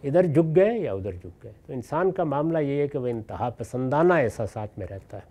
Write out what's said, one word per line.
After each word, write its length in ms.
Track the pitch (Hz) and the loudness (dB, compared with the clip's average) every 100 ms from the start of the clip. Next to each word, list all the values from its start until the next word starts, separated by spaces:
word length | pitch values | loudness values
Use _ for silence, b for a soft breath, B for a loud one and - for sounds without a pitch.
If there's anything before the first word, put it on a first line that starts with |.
इधर 220 | 143 160 185 | 2 4 4
झुक 180 | 139 160 | 4 4
गए 260 | 160 202 233 | 4 4 2
या 180 | 147 | -4
उधर 200 | 98 98 | -4 -6
झुक 200 | 90 90 - | -10 -14 -18
गए। 100 | 110 104 - | -20 -20 -12
तो 60 | |
इंसान 380 | 131 110 151 190 | -12 -4 0 0
का 120 | 185 165 | 0 -2
मामला 340 | 139 160 160 | 0 0 0
ये 220 | 143 143 | 0 0
है 60 | 143 | -2
कि 100 | 143 | -2
वह 120 | 123 | -4
इंतहा 400 | 117 110 - 123 | -4 -8 -6 -6
पसंदाना 680 | 113 117 123 131 143 175 170 | -6 -8 -4 0 4 4 4
एहसासात 600 | 120 - 107 110 104 - | 2 -2 -6 -6 -10 -10
में 60 | 92 | -10
रहता 320 | 98 - 101 | -12 -14 -18
है। 60 | - | -18